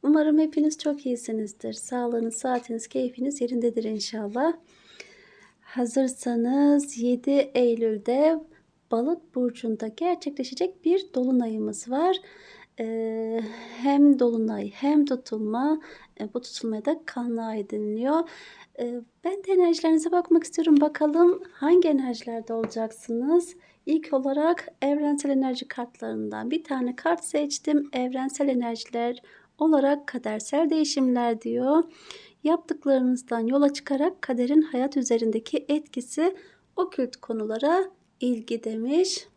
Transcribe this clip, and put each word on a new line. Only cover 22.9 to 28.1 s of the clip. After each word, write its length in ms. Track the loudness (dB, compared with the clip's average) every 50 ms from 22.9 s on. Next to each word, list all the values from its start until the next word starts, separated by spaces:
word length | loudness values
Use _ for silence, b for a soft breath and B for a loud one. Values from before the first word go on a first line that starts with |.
| -8 -14 -8 -6 -4 -2 0 2 2 2 2 0 -12 b b b b b b
İlk 280 | -2 -2 -2 0 0 -2
olarak 540 | 0 0 0 0 2 2 2 0 0 -4 -16 -10 _
evrensel 480 | 0 0 0 2 2 0 0 0 0 0
enerji 380 | 0 2 0 0 -2 -6 -8
kartlarından 840 | -10 -10 -10 -10 -10 _ _ -10 -8 -6 -6 -6 -6 -6 -6 -6 -4
bir 120 | -4 -4 -4
tane 320 | -4 -6 -4 -4 -4 -6
kart 280 | -4 -2 -2 -2 -2 -4
seçtim. 680 | -4 -2 -2 -2 -2 -6 -6 _ 0 0 0 0 0 -4
Evrensel 540 | -4 -4 -2